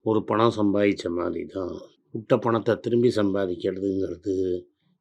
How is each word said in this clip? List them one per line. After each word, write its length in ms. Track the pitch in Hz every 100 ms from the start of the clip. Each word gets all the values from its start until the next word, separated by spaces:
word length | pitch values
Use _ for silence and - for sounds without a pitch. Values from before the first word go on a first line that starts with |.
ஒரு 220 | 113 110
பணம் 280 | - 107 113 107
சம்பாதிச்ச 520 | 104 101 101 98 92
மாதிரி 360 | 87 87 82 78
தான். 340 | 95 90 80 - _ _
விட்ட 260 | 120 107 127
பணத்தை 380 | 120 113 110 104
திரும்பி 320 | 117 117 120
சம்பாதிக்கிறதுங்கிறது 1600 | 110 101 98 95 85 98 92 98 95 90 87 98 95 92 90 - _ _ _